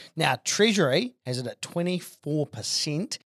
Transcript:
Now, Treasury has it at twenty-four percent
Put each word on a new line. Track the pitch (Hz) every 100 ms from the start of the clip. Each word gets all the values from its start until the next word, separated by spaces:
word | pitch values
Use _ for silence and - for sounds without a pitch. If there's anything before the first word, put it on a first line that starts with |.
| - -
Now, | 143 127
Treasury | - - 220 202 143 143 247 - 127
has | 127
it | 120
at | -
twenty-four | - 175 175 180 - - 147 151 143
percent | 113 - - 160 151 208 - _